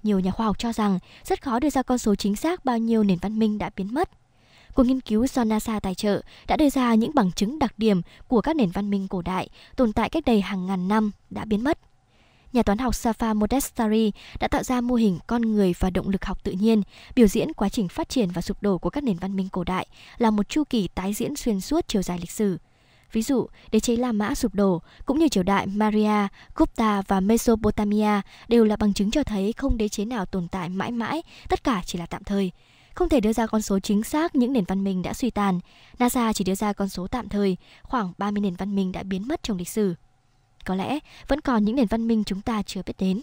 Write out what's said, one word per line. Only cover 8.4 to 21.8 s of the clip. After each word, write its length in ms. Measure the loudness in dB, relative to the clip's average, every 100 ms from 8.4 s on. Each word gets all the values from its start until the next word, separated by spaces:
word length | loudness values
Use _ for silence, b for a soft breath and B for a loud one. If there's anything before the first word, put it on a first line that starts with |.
các 160 | 2 2
nền 140 | 0
văn 200 | 0 -2
minh 180 | -2 -2
cổ 140 | -6
đại 260 | -4 -4 -6 B B 0
tồn 160 | 0
tại 180 | 2 0
cách 140 | 0 2
đây 140 | 2
hàng 260 | 2 -4 -4
ngàn 220 | -2 0
năm 220 | 2 0 -4 _
đã 140 | -12
biến 200 | -4 -2
mất. 140 | 0 -2 _ _ _ b b b b
Nhà 100 | 0
toán 160 | 2 2
học 160 | 0
Safa 400 | 0 -2 0 0
Modestari 800 | 0 2 0 -2 -2 0 2 2 -2 B B
đã 80 | -2
tạo 140 | -2
ra 180 | 0 -2
mô 140 | 0
hình 240 | 2 2 0 -2
con 160 | -2
người 320 | 0 2 2 2
và 120 | 0
động 180 | 0 -2
lực 160 | -4
học 200 | -4 -6
tự 80 | -6
nhiên, 300 | 0 2 2 0 B B 4
biểu 100 | 6
diễn 260 | 6 -2
quá 160 | -2 -4
trình 200 | -2 -4
phát 200 | -4 -4
triển 220 | 0 -2
và 120 | -2
sụp 200 | -6 -4
đổ 160 | -2 -2
của 120 | -2
các 140 | -4
nền 120 | -2 -2
văn 200 | -4 -4
minh 120 | -4
cổ 120 | -6
đại 220 | -4 -6 -6 B B B
là 120 | 2
một 180 | 2 0
chu 160 | -2 0
kỳ 180 | 0 -2
tái 240 | -4 -6
diễn 240 | -4 -4 -4
xuyên 240 | -2 -2
suốt 280 | 0 -2